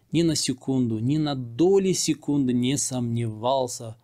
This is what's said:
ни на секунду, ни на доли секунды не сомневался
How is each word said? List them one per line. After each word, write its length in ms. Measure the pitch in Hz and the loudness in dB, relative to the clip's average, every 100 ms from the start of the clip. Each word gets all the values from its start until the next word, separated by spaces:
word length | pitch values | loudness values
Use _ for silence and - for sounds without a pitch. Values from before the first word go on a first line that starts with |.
| _ | _
ни 120 | 151 | 0
на 120 | 170 151 | 0 0
секунду, 640 | - 127 - 131 120 110 | -2 -4 -2 0 0 0
ни 180 | 123 156 | 0 0
на 180 | 151 135 | 0 -4
доли 580 | 120 117 175 196 190 | -6 0 4 4 4
секунды 600 | - - 151 - 143 127 | 0 0 -2 0 0 2
не 240 | 123 123 123 | 2 2 0
сомневался 1200 | - 127 120 117 117 107 120 135 123 - 113 - | -2 -4 -2 -2 -4 -2 0 0 -2 -6 -14 -16